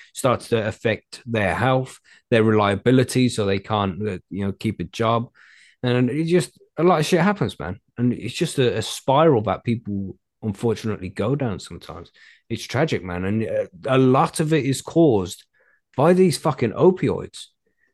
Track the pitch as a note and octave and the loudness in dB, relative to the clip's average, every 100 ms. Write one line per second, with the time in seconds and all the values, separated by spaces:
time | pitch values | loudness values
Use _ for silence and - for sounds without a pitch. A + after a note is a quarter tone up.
0 | - - C3 A2 - A2+ G#2+ - A#2 G#2 | -20 -4 0 0 0 -2 -2 -4 -2 -4
1 | _ - - A2+ G2 E2+ B2+ C3 C3 - | _ -18 -6 -2 0 0 0 0 -2 -12
2 | _ _ _ A#2 A2 G#2+ G2+ G2 - B2+ | _ _ _ 4 4 4 4 2 4 4
3 | B2 B2+ B2+ A#2 G2+ G2 - G#2+ G2 E2+ | 4 2 0 0 -2 -2 -2 -2 0 -2
4 | G#2 F2+ - F#2 G2 F#2+ A2+ G2 E2+ - | -6 -6 -8 -6 -6 -4 -6 -4 -8 -4
5 | A2+ A#2 A#2+ _ _ _ _ _ B2 B2 | 0 0 -4 _ _ _ _ _ -2 0
6 | B2 C#3+ E3 F3 - _ _ - E3 E3 | 0 -2 0 0 0 _ _ -2 2 2
7 | D3+ F3 F#3 G3+ A2+ - D2+ G2 _ - | 2 2 2 0 -4 -4 -10 -10 _ -4
8 | B2 A#2 A#2+ - - - B2 G2 - - | -2 -2 -6 -6 -4 0 0 0 -6 -6
9 | - C3+ E3 B2+ G2 F#2 - A#2 - G2+ | 0 4 4 4 2 -2 -2 -4 -4 -8
10 | F#2+ - _ _ A2 G2+ A#2+ G#2+ A2 G2 | -8 -12 _ _ -8 -4 -2 -2 -4 -6
11 | F#2 - G#2 C#3+ B2+ F#2 - E2+ - D#2+ | -8 -4 -2 -2 -4 -6 -10 -16 -16 -18
12 | F2 _ - _ _ A#2 - B2 D#3 G2 | -18 _ -20 _ _ -10 -4 -2 0 -2
13 | F2+ F2+ F#2 A2 A2 G#2+ - - - C3 | -6 -6 -4 -4 -2 -4 -6 -8 0 2
14 | C3 C3 D#3 - D#3 D#3 C3 C3 - E3 | 4 4 2 -2 -2 0 0 -4 -2 2
15 | E3 G#2+ F2+ - _ _ _ _ _ - | 4 4 0 -8 _ _ _ _ _ 0
16 | D3+ F3+ F#3 C#3 E3 C3+ A#2 - D#3 F#3 | 4 6 4 2 -2 -2 -2 4 2 4
17 | B2+ F2+ - - - _ _ _ _ | 0 -2 -8 -16 -20 _ _ _ _